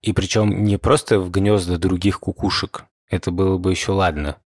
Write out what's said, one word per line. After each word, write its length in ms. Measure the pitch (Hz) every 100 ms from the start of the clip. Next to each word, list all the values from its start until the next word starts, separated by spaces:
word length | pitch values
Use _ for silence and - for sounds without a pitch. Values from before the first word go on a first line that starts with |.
И 120 | -
причём 500 | 95 98 110 107 95
не 140 | 104 101
просто 420 | 113 147 - 107
в 100 | 92
гнёзда 480 | 95 98 104 87 87
других 420 | 92 90 98 92
кукушек. 680 | - - 101 - - - - _ _
Это 200 | 92 -
было 280 | 90 95 95
бы 120 | 92
ещё 220 | 92 -
ладно. 440 | 98 92 76 73 -